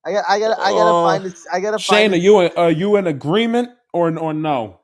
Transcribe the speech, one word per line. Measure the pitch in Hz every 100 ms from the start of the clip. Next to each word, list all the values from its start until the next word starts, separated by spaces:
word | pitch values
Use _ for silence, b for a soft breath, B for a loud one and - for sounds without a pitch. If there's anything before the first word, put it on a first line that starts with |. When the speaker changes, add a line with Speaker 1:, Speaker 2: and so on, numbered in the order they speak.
| 156
Speaker 1:
I |
got, | 202 170
I | 202
gotta, | 220 226
I | 196
gotta | 196 175 170
Speaker 2:
Oh. |
Speaker 1:
find | 170 - 190
this. | - -
I | 180
gotta | 208 214
Speaker 3:
Shane, |
Speaker 1:
find | - 208 214
Speaker 3:
are | 175
Speaker 1:
this. |
Speaker 3:
you, | 185 208
are | 170 - 170
you | 160 202 208
in | 180
agreement | 143 143 202 233 240 240 _ _
or, | 170 170 160
or | 160
no? | 156 156 135 107 92